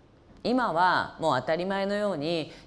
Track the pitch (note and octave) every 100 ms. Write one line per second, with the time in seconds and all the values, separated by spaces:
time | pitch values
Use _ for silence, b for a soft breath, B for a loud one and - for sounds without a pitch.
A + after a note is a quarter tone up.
0 | - - - - G3+ B3+ A3 E3 F#3 D3
1 | F2+ - D#3+ B2+ B2+ D#3+ F#3 G3 G3 G#3
2 | G#3 D#3+ D3+ E3 D3 B